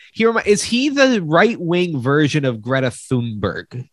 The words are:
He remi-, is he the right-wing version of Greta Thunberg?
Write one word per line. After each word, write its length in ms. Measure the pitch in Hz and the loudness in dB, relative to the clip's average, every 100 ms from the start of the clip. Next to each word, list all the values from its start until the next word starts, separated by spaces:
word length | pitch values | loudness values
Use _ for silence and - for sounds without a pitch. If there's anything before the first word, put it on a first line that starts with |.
| - | -14
He 140 | - 226 | -2 0
remi-, 160 | 226 | 2
is 180 | - 208 | 2 0
he 280 | - 233 285 | 2 0 0
the 320 | 277 262 233 | 2 2 2
right-wing 760 | 165 160 220 196 175 175 180 147 | 2 2 2 0 -2 0 0 -2
version 420 | 120 143 151 156 | 0 2 2 0
of 160 | 139 113 | -2 -4
Greta 280 | 110 135 127 | -4 -2 -2
Thunberg? 1000 | - - 127 117 107 98 - - 123 123 | -4 -4 -2 -2 -4 -4 -4 -10 -14 -14